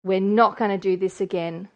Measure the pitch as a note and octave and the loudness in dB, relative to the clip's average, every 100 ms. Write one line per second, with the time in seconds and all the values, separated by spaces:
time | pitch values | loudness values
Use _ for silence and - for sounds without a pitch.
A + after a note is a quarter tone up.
0 | F#3+ F#3+ G3 G#3+ A3 - G#3+ G3 F#3+ F3+ | 0 0 2 4 2 2 -2 0 -2 0
1 | F#3+ - F#3+ F3+ E3+ E3 G3+ | -2 -4 -4 -4 -6 -8 -14